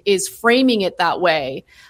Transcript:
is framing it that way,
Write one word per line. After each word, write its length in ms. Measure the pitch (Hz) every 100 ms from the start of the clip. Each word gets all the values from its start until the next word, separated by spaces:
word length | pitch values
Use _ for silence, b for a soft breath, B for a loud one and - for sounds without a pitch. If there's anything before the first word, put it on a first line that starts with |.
| -
is 200 | 190 185
framing 540 | - 233 240 262 220
it 160 | 185 -
that 240 | 170 143
way, 460 | 175 156 131 139 - b